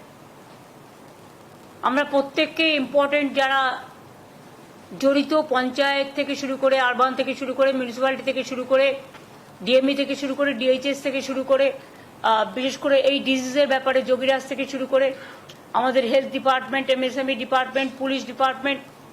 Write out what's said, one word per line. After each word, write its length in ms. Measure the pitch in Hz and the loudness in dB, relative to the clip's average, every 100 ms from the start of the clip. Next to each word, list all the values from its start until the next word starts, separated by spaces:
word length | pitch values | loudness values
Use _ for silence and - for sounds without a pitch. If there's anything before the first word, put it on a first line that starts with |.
| - - - - - - - - - - - - - - - - - - | -20 -20 -20 -20 -20 -20 -20 -20 -20 -20 -20 -20 -20 -20 -20 -20 -20 -4
আমরা 220 | 220 262 | 0 0
প্রত্যেককে 720 | 277 277 277 - 302 - 320 | 2 0 0 0 -2 2 2
ইম্পর্টেন্ট 600 | 302 247 285 277 294 285 | 2 0 2 2 2 0
যারা 480 | 254 269 269 262 277 - - - - - - - - - - - 175 | 0 2 2 0 -2 -10 -20 -20 -20 -20 -20 -20 -20 -20 -20 -18 -2
জড়িত, 420 | 269 277 277 311 302 | 2 2 2 0 2
পঞ্চায়েত 580 | 262 254 254 277 277 277 | 0 0 0 0 0 -2
থেকে 220 | 294 277 277 | -4 -4 -4
শুরু 200 | 269 262 | -4 0
করে, 240 | 269 269 | 2 4
আরবান 340 | 247 240 262 | 2 2 0
থেকে 200 | 262 262 | 0 -4
শুরু 200 | 262 254 | -4 -4
করে, 180 | 262 269 | 0 2
মিউনিসিপ্যালিটি 500 | 262 247 233 262 262 | 2 -4 -2 -2 -2
থেকে 220 | 254 262 | -4 -4
শুরু 200 | 254 247 | -4 -6
করে, 300 | 247 262 269 269 - - - - - - | 0 2 2 0 -8 -20 -20 -20 -20 -10
ডিএমই 320 | 185 262 269 | 2 2 2
থেকে 220 | 277 277 277 | 0 -2 -4
শুরু 180 | 277 | -4
করে, 200 | 269 285 | -2 -2
ডিএইচএস 480 | 240 254 254 277 277 | 0 0 0 0 -4
থেকে 200 | 285 269 | -4 -4
শুরু 220 | 262 262 | -4 -4
করে, 280 | 262 269 277 - - - - - | 0 2 2 -2 -12 -20 -20 -4
আহ, 300 | 220 220 208 | 0 2 0
বিশেষ 240 | 220 262 - | -2 -4 -2
করে 220 | 294 269 | 2 4
এই 200 | - 277 | 4 2
ডিজিজের 480 | 220 262 254 269 285 | 2 -2 0 0 2
ব্যাপারে 340 | 262 262 262 | 2 2 2
যোগীরাজ 440 | 240 254 262 262 262 | 2 0 2 0 0
থেকে 200 | 254 269 | -6 -4
শুরু 200 | 269 254 | -6 0
করে, 280 | 269 269 269 - - - - - | 2 2 -2 -12 -20 -20 -20 -6
আমাদের 320 | 208 247 254 | -2 0 2
হেলথ 280 | 233 269 240 | 2 2 0
ডিপার্টমেন্ট, 580 | 254 262 262 262 269 262 | -2 0 0 0 -4 0
এমএসএমই 460 | 262 262 240 262 247 | 0 0 -2 -4 -4
ডিপার্টমেন্ট, 560 | 254 262 254 262 269 - | 0 0 0 -2 -4 -4
পুলিশ 280 | 269 269 226 | -2 -2 -4
ডিপার্টমেন্ট, 540 | 254 269 262 277 269 - - - | -2 0 0 -4 -4 -8 -20 -20